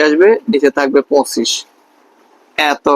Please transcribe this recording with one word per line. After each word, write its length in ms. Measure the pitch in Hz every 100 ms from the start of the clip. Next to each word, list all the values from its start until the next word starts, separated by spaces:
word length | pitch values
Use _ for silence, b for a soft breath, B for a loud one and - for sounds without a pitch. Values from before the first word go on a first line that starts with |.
| 151
আসবে, 220 | 151 196 233 -
নিচে 200 | 147 143 147
থাকবে 220 | 139 139 -
পঁচিশ। 400 | 143 131 - 113 - - _ _ _ _ _ _ _ _ -
এত 280 | 151 139 -